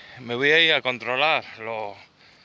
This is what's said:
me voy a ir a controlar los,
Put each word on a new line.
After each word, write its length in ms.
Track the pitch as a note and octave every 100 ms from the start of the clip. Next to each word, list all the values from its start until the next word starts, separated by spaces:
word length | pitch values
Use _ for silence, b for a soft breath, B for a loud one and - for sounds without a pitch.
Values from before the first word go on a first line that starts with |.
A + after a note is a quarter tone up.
| B B
me 120 | A#2+
voy 160 | A#2+ C#3+
a 100 | D#3
ir 140 | D#3+
a 80 | C#3+
controlar 640 | B2+ A#2+ A2+ B2+ D3+ C#3 - A#2
los, 360 | A2 A2 G#2 G2 - _ B B